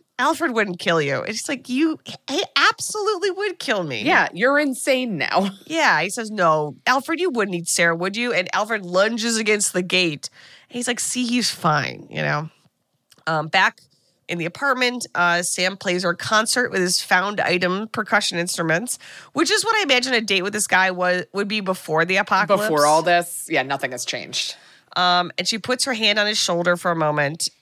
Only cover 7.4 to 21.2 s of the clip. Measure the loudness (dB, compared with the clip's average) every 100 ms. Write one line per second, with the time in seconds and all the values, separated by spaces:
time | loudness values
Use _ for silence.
7.4 | -2 -2 -2 2 2 2 -2 -2 -2 -2
8.4 | -2 -2 -2 -4 0 2 2 2 0 0
9.4 | 2 0 0 -2 0 0 0 -2 -10 -18
10.4 | -20 -20 _ -6 -4 -4 -4 -2 0 0
11.4 | 0 0 0 0 -2 -6 -10 -6 -2 -2
12.4 | -4 -12 _ _ _ _ _ _ -4 -2
13.4 | 0 2 2 0 _ _ _ _ -8 -6
14.4 | -6 -4 -2 0 0 -2 -4 0 2 2
15.4 | 0 -2 -2 -2 -2 0 0 -2 0 2
16.4 | 2 0 0 0 0 0 2 2 2 0
17.4 | 0 2 0 0 -4 -6 0 0 0 -2
18.4 | -4 -2 0 0 -2 -8 -12 -20 -6 -2
19.4 | 2 2 2 0 2 2 2 0 0 0
20.4 | 0 -4 2 2 2 2 0 0